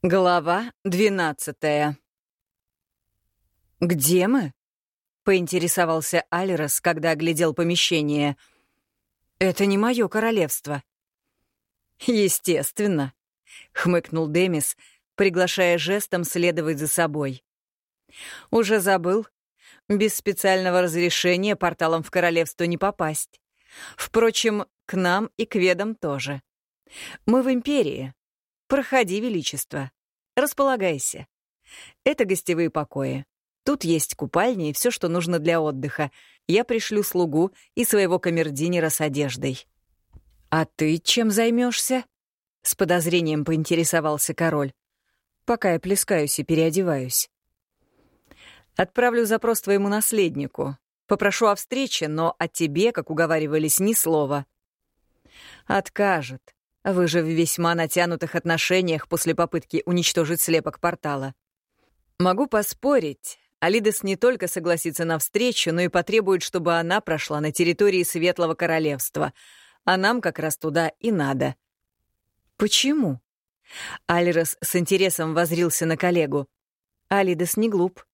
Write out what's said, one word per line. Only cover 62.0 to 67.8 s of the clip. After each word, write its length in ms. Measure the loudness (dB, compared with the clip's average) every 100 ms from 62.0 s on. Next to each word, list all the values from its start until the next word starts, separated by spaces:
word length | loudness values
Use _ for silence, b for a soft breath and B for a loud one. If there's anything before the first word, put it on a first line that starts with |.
| _ _
«Могу 300 | 0 2 0
поспорить, 920 | 0 -2 -2 2 2 0 -10 -16 -18 _ _
Алидес 440 | 0 2 2 0
не 120 | -4 2
только 320 | 2 2 -4
согласится 580 | -4 -2 -2 -2 -4 -2
на 140 | -2
встречу, 520 | -2 0 0 0 0
но 100 | 0
и 60 | 2
потребует, 540 | 0 2 2 2 0
чтобы 340 | 0 -2 0 0
она 260 | 2 -2
прошла 380 | 0 -4 -2 -4
на 120 | -2
территории 520 | 0 0 4